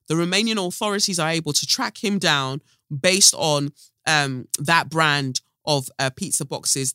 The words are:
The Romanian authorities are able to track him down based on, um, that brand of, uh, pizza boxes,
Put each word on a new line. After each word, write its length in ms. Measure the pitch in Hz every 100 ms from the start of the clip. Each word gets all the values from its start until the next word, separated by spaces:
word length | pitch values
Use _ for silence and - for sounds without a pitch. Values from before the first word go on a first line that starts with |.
| -
The 80 | 160
Romanian 500 | 170 190 226 214 180
authorities 520 | - 208 196 - 175
are 100 | 160
able 240 | 165 160
to 140 | - -
track 360 | - 226 -
him 140 | 202 202
down 440 | 170 143 131 143 _ _ -
based 460 | 143 185 190 - -
on, 380 | 160 147 143 - - _ 160
um, 420 | 156 139 127 - -
that 300 | 151 165 135
brand 520 | 160 156 143 135 127 _ _ -
of, 240 | 143 131 -
uh, 100 | 135
pizza 360 | - 185 - 143
boxes, 480 | 143 - 139 131